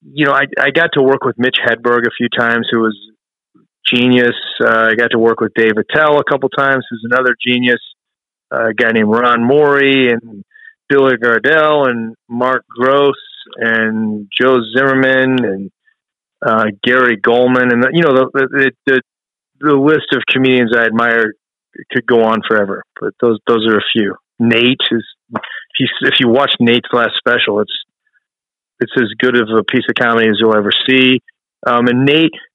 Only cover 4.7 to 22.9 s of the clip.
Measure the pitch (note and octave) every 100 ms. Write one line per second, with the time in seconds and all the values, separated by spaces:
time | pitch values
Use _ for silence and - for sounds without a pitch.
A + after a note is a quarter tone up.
4.7 | A2+ A2 A2 A#2+ A#2 A2+ A2 A2 - A2+
5.7 | G#2+ G#2 D3+ D#3 D3 C3+ C#3 C3 - C#3
6.7 | C3+ B2 A#2 A2+ B2 B2+ A#2+ B2 B2 B2
7.7 | A#2+ - _ _ _ _ _ _ - A2+
8.7 | G#2 A#2 A2+ G#2+ A2 B2 A#2 A#2 C#3+ D3
9.7 | C#3 C#3 C3+ B2+ A#2 A#2 G#2 G2 _ -
10.7 | _ _ C#3 C3+ B2 A#2+ A2+ A#2+ D#3+ D3+
11.7 | D3+ C3+ A#2+ A2+ A2+ _ A#2+ B2+ B2+ _
12.7 | A2 B2+ C#3 C#3+ C#3 - - - - A2+
13.7 | A2+ A2 A2 A2 G#2+ G2+ - B2+ C3 A2
14.7 | A#2 C#3 C3 C3 C3 C3 C3 A2 F#2+ G2
15.7 | _ _ _ _ _ _ _ A#2+ A2 G#2+
16.7 | G2+ - B2+ B2+ A2 A#2+ A#2+ B2+ B2+ B2
17.7 | A#2+ B2+ D#3+ E3 C3 C3 C#3 C3 C#3 C3+
18.7 | - - C3 - _ _ _ _ _ D3+
19.7 | C#3+ C#3 D#3 - C3+ - C3+ C3 B2+ A#2
20.7 | A#2 A2+ A2+ A#2+ A#2 A2 G#2+ _ _ _
21.7 | - - B2+ A2+ A#2 A2 A2 G#2+ A2 G2+
22.7 | F#2+ -